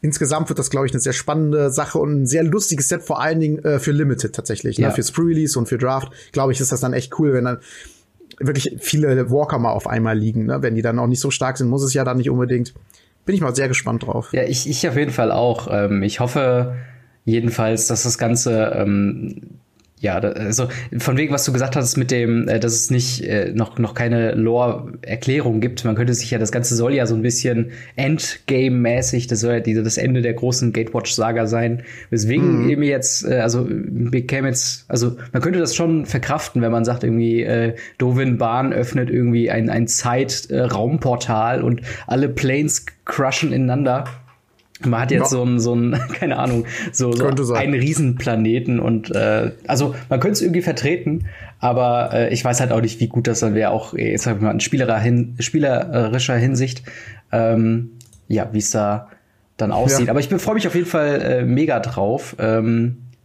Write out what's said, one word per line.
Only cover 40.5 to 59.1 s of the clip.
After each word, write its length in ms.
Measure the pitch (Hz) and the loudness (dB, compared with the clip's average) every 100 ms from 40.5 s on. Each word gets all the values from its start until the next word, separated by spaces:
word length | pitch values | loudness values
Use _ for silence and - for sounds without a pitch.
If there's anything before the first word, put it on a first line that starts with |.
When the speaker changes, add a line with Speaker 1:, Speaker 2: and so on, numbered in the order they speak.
Speaker 2:
äh, 100 | 135 | -2
Raumportal 1040 | 123 113 117 151 131 120 - 110 113 127 | 0 0 0 0 0 -2 0 0 2 0
und 180 | - 120 - - - | 0 -2 -4 -12 -2
alle 240 | 127 143 | 0 0
Planes 560 | 123 135 135 151 - - - - | 0 0 0 0 -2 -6 -14 -8
crushen 460 | - 135 131 156 | -2 0 0 0
ineinander. 520 | 127 127 123 135 127 135 - - _ _ _ _ - 123 | 2 2 2 2 0 -4 -12 -20 _ _ _ _ -4 0
Man 140 | 117 | 0
hat 100 | 127 | 2
jetzt 220 | 131 - | 2 2
Speaker 1:
Ja. 60 | 127 | 2
Speaker 2:
so 40 | |
ein, 160 | 123 120 | 2 2
so 140 | 117 | 2
ein, 260 | 120 120 127 127 | 2 2 0 -4
<laughs> 60 | |
keine 240 | - 117 123 | -4 -2 0
Ahnung, 280 | 127 120 117 - 190 | 2 0 -2 -6 -6
so, 200 | - 123 | -2 0
so 120 | 120 135 | 2 2
Speaker 1:
Könnte 200 | 135 127 | 2 0
sein. 120 | 117 | 0
Speaker 2:
einen 160 | 139 | 0
Riesenplaneten 1080 | 143 135 156 139 123 127 113 110 117 123 117 | 2 2 2 0 0 0 2 2 2 2 0
und, 300 | 117 113 107 - | 2 0 0 0
äh, 380 | 107 107 113 - - | 2 2 0 -6 -2
also 300 | 139 143 - - | 0 0 -4 -4
man 120 | 131 | 0
könnte 140 | 165 | 0
es 80 | 208 | 0
irgendwie 180 | 175 170 | 0 0
vertreten, 640 | 175 156 135 175 165 160 - - - - | 0 -2 -2 -2 -2 -4 -6 -10 -20 -4
aber, 520 | 123 123 123 120 120 | 0 2 2 2 0
äh, 160 | 117 120 | 0 0
ich 140 | 120 127 | 0 0
weiß 140 | 120 | 0
halt 120 | 127 | 2
auch 100 | 113 | 2
nicht, 180 | 113 - | 0 0
wie 80 | 120 | -2
gut 180 | 120 120 | 0 0
das 140 | 110 | 0
dann 160 | 113 107 | 0 2
wäre, 160 | 104 | 2
auch, 240 | 113 - - | 0 -4 -4
äh, 160 | 113 | -2
jetzt 140 | 104 120 | -2 -2
sag 100 | 104 | 0
ich 60 | |
mal, 80 | 107 | 0
in 80 | 104 | 0
spielerer 400 | - 139 120 110 | 0 0 0 2
Hin-, 360 | 113 120 113 - | 2 2 0 -4
spielerischer 960 | - 156 143 123 - 120 110 123 127 120 | -2 0 2 0 0 0 0 0 0 2
Hinsicht, 480 | 123 131 131 - - - - - _ | 2 2 -2 -4 -14 -18 -18 -20 _
ähm, 600 | 117 113 113 113 113 117 - - - _ | 0 2 4 4 2 -2 -12 -20 -20 _
ja, 220 | 107 110 | -2 0
wie 80 | 107 | -2
es 100 | 107 | -2
da 400 | 110 104 104 - | 0 0 -2 -6